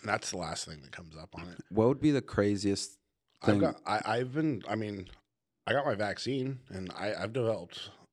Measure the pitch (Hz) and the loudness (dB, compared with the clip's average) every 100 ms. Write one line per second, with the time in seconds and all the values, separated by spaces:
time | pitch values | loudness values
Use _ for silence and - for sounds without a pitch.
0 | 110 104 - 95 82 80 - 80 69 - | -2 -2 -2 -6 -6 -6 -10 -12 -16 -16
1 | 85 78 80 80 87 87 - 98 113 135 | -14 -14 -14 -12 -14 -14 -4 4 4 6
2 | 151 143 - - 104 101 101 98 - - | 4 2 2 2 4 4 2 0 -2 -12
3 | _ _ _ _ - - 156 143 - 107 | _ _ _ _ 4 6 6 0 -2 -2
4 | - 113 127 139 160 117 - 107 107 101 | 0 0 0 0 0 0 -2 -4 -2 -6
5 | 90 - _ _ _ _ - 123 143 104 | -10 -16 _ _ _ _ 0 2 2 0
6 | 104 92 - 135 131 135 - 95 92 - | -2 -2 -2 -2 -2 -6 -8 -8 -8 -6
7 | 98 104 98 117 113 107 87 - - - | -4 -2 -4 0 0 0 -4 -12 -14 -16
8 | _ | _